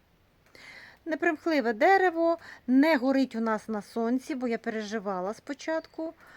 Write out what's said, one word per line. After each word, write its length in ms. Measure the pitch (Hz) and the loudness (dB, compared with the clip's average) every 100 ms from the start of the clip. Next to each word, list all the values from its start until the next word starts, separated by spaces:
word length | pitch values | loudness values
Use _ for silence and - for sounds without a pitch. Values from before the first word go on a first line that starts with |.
| _ _ _ _ _ - - - - - | _ _ _ _ _ -20 -20 -20 -20 -14
Непримхливе 680 | 330 302 339 311 339 294 233 | -8 -2 -2 -2 0 0 0
дерево, 680 | 214 330 392 370 330 330 330 - - - | 2 4 6 4 2 0 0 -6 -10 2
не 300 | 262 311 285 | 4 4 4
горить 380 | 262 269 262 | 2 2 0
у 60 | 226 | -2
нас 280 | 226 214 - | -2 -2 -4
на 140 | 214 | -8
сонці, 520 | - 233 226 254 - | -6 -4 -2 -2 -4
бо 140 | 262 247 | -6 -4
я 100 | 226 | -4
переживала 760 | 233 220 208 220 196 185 185 | -6 -8 -6 -6 -6 -6 -6
спочатку. 800 | 226 - 285 - 320 - - 320 - - | -8 -12 -10 -6 -6 -6 -10 -12 -12 -20